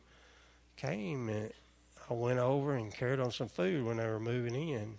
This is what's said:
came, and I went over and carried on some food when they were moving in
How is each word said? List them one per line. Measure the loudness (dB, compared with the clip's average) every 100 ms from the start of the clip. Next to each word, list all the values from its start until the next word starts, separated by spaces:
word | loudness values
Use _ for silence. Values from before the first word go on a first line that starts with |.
| -14 -20 -20 -20 -20 -20 -20 -6
came, | -4 -2 -2 -2 -2
and | -2 -4 -10 -20 -20 -20 -12 -4
I |
went | 0 2 4
over | 4 4 2
and | 0 -2
carried | -2 0 2
on | 0
some | -2 -4
food | 0 2 2
when | 2 0
they | 0
were | 0
moving | 0 0 0
in | -2 -2 -2 -4